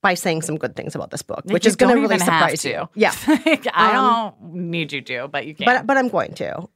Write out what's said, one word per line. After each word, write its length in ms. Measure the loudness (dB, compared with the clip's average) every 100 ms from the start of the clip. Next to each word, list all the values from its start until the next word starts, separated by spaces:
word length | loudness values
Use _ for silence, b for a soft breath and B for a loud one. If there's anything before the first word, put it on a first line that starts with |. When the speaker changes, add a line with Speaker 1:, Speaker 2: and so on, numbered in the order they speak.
Speaker 1:
by 120 | 2
saying 280 | 0 0 -2
some 140 | -2 -4
good 180 | -4 -6
things 180 | -10 -8
about 140 | -10
this 100 | -10
book, 200 | -10 -10 -4
Speaker 2:
Like, 80 |
Speaker 1:
which 120 | 2 2
Speaker 2:
you 40 |
Speaker 1:
is 60 | 4
gonna 180 | 4
Speaker 2:
don't 100 | 4
Speaker 1:
really 120 | 4 2
Speaker 2:
even 120 | 2
have 140 | 4 2
Speaker 1:
surprise 100 | 0
Speaker 2:
to. 60 | -4
Speaker 1:
you. 200 | -6 -8 0
Yeah. 180 | 0 0 2
Speaker 2:
<laughs> 180 | 2 2
Like, 220 | 0 0
I 220 | 2 2 4
Speaker 1:
Um, 380 | 2 2 -2 -10
Speaker 2:
don't 120 | -14 -8 -4
need 200 | -4 -4
you 80 | -6
to, 260 | -6 -8 -6
but 180 | -6 -8
you 80 | -2
can. 100 | 2
Speaker 1:
But, 200 | 2 2
but 100 | 2
I'm 120 | 2
going 240 | 0 -4 -6
to. 320 | -8 -8 -12